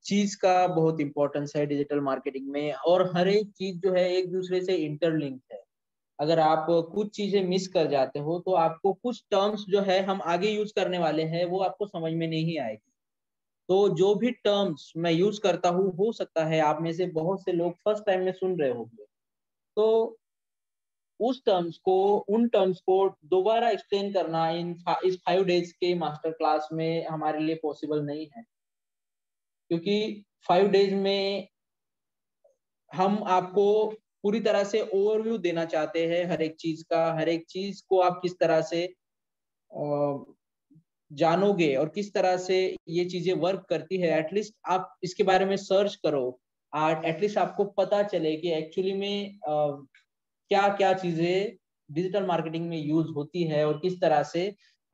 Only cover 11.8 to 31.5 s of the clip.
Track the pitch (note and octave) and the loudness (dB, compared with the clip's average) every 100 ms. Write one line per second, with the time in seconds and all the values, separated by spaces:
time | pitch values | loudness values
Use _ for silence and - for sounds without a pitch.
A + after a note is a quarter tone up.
11.8 | G3+ E3+ D#3+ E3 E3 D#3+ D#3+ D3+ A2+ G#2+ | -8 -4 -4 -2 -2 -2 -2 -2 -6 -8
12.8 | _ _ _ _ _ _ _ _ - F#3+ | _ _ _ _ _ _ _ _ 0 4
13.8 | G3+ D#3+ G3 G3+ B3 - G#3 G3+ F#3 D3 | 4 4 2 4 0 0 0 2 0 -4
14.8 | - D#3+ E3+ E3 G#3 G#3 - - F3 F3+ | -10 -4 0 2 2 2 0 2 2 2
15.8 | G3 E3+ A3+ A3+ F#3 E3 D#3+ D#3+ D3+ D#3 | 0 2 0 -2 -4 -2 0 2 2 2
16.8 | E3 E3 F3 D#3+ E3 G3 F#3+ E3+ F3 - | -2 -2 -2 -2 -2 -2 -2 0 0 -2
17.8 | G#3 G#3 G#3 F#3 F#3 F#3 F#3 E3+ C3+ A#2 | -2 -2 0 0 0 -2 -2 0 0 -2
18.8 | A2+ - - _ _ _ _ _ _ G#3 | -8 -16 -20 _ _ _ _ _ _ 0
19.8 | A3 A3+ A3+ - _ _ _ _ _ _ | 2 2 0 -6 _ _ _ _ _ _
20.8 | _ _ _ - A#3 B3+ A3 F3+ E3+ - | _ _ _ -4 -2 0 2 2 0 -4
21.8 | F#3+ F#3+ G3+ G#3 - A3+ A#3+ G3+ F#3+ F3+ | 0 2 4 2 0 0 2 2 2 0
22.8 | - F#3 G4 - D3+ F#3 G#3 A#3 A#3 F#3+ | 2 2 2 -2 -2 0 2 2 2 -2
23.8 | - G3+ G3 F#3+ E3 E3 D#3+ E3+ F3 E3+ | -2 -2 -2 -2 -2 -2 -2 -2 -6 -6
24.8 | E3+ - F#3 F#3 F3 F#3 F3 F3 F3 - | -4 0 0 -2 0 0 2 0 0 -4
25.8 | F3+ F3 D3+ D3+ D#3+ D#3+ D#3 D#3 D#3 D#3+ | -2 0 -2 -4 -6 -2 0 0 -2 -4
26.8 | D#3+ E3 D#3 D#3 D3+ D3+ D#3 D#3+ D3+ - | -2 -2 -4 -4 -4 -2 -2 -2 -6 -6
27.8 | D3 D3+ C#3+ D3+ D#3 A#3 - _ _ _ | -4 -4 -4 -8 -10 -16 -20 _ _ _
28.8 | _ _ _ _ _ _ _ _ - E3+ | _ _ _ _ _ _ _ _ -6 -4
29.8 | F#3 G#3 G#3+ G#3 - _ - F3+ G3+ G3 | 0 -2 -2 -8 -16 _ 0 4 4 4
30.8 | G3 G3 G3 G3 G3 G3 - | 4 2 0 0 -2 -6 -10